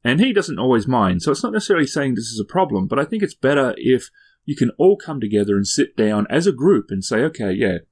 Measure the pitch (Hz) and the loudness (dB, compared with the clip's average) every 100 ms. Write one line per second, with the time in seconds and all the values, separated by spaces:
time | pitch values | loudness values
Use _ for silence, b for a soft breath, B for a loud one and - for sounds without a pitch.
0 | 117 139 254 196 175 113 127 120 104 127 | -2 2 2 2 -2 -2 2 2 2 0
1 | 98 92 113 - 240 214 - 180 139 156 | 2 0 0 -2 -2 -2 0 0 0 -2
2 | 139 117 113 113 104 185 185 101 95 120 | -2 -2 -6 -6 -4 -2 0 0 -2 -2
3 | 151 226 202 - 131 143 131 - - 127 | -2 -2 -4 -2 0 2 0 0 2 0
4 | - b b b - 147 117 - 175 202 | 0 b b b -8 -2 -2 2 2 2
5 | - 147 110 104 101 101 101 - 139 - | -2 -8 -2 0 2 0 0 0 -2 0
6 | 107 107 107 147 180 131 160 139 - 98 | 0 0 0 0 0 2 2 2 0 -6
7 | 95 110 156 - 104 98 110 87 - | -2 -2 -2 -2 -4 0 0 -2 -8